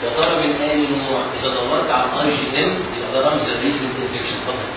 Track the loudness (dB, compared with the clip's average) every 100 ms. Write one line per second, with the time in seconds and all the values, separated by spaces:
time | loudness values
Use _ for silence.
0 | -2 2 2 2 2 0 2 2 2 0
1 | 0 -2 -2 -2 -2 0 0 0 2 2
2 | 0 2 2 2 0 2 0 0 -4 -4
3 | -2 2 2 2 0 0 0 0 -2 -2
4 | -4 -2 -4 -4 -4 -4 -6